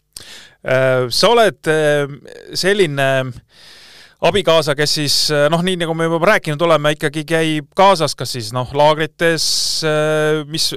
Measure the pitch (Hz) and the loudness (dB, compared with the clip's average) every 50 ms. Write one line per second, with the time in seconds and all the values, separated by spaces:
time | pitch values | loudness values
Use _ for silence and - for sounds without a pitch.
0 | _ _ - - - - - - - - _ _ - - 131 131 131 131 131 127 | _ _ -20 -20 -20 -20 -20 -20 -20 -20 _ _ -4 -2 0 2 2 2 2 2
1 | 127 123 117 - 175 196 240 240 226 196 156 _ - 165 156 156 156 147 147 147 | 0 -2 0 2 2 4 4 4 4 2 2 _ -2 0 0 2 2 2 2 0
2 | 143 135 143 139 - - - - - - - 147 - 180 202 214 190 156 143 139 | 0 -4 -8 -14 -18 -20 -20 -20 -16 -10 -6 -4 0 0 2 2 2 0 0 0
3 | 139 135 135 135 131 131 123 - - _ _ - - - - - - - - - | 0 2 2 0 -2 -4 -8 -12 -16 _ _ -20 -20 -20 -20 -20 -20 -20 -20 -20
4 | - - _ - - 165 170 208 175 170 160 165 147 147 143 135 151 147 - 156 | -20 -20 _ -2 0 0 0 2 2 2 2 2 2 0 0 0 0 -2 0 -2
5 | 147 139 - - - - 151 143 143 147 165 170 170 185 185 175 175 160 165 160 | -2 -2 0 0 0 0 2 2 2 2 2 2 0 0 -2 -2 -2 -4 -2 -2
6 | 165 165 165 165 156 190 214 190 - 160 151 143 175 170 160 147 147 151 151 - | -2 -2 -2 0 2 2 2 2 0 -2 -4 -2 2 2 2 2 2 0 -2 -2
7 | - 151 139 160 151 139 165 160 165 160 156 151 143 - - - 190 196 196 - | -4 -6 -4 -6 -6 -4 -2 -2 0 0 -2 -4 -6 -6 0 2 4 4 4 2
8 | 160 135 - - 139 - - 127 110 104 117 127 127 120 131 139 147 151 156 151 | 0 -4 -4 -6 -8 -10 -8 -10 -10 -8 -6 -6 -6 -4 0 2 4 4 4 2
9 | 160 151 _ - 170 165 165 156 - - - - - - - - 160 156 151 151 | -2 -6 _ -2 0 0 0 0 -2 -2 -2 -2 -2 -4 -4 -4 -2 -2 0 0
10 | 151 151 156 156 151 156 156 156 151 143 151 160 - - - | 0 0 0 0 0 0 -2 -2 -4 -6 -6 -4 -4 -4 -4